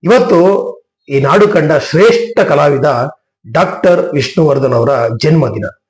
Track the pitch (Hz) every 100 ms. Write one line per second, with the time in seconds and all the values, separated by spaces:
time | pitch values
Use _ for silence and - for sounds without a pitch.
0 | 160 247 220 175 180 202 - - _ _
1 | _ 139 135 180 208 185 151 151 - 156
2 | 214 233 - - 196 143 147 139 147 127
3 | 135 - _ _ - 117 190 - 190 175
4 | - 147 123 - 156 139 131 120 113 135
5 | 117 117 151 160 131 107 101 - _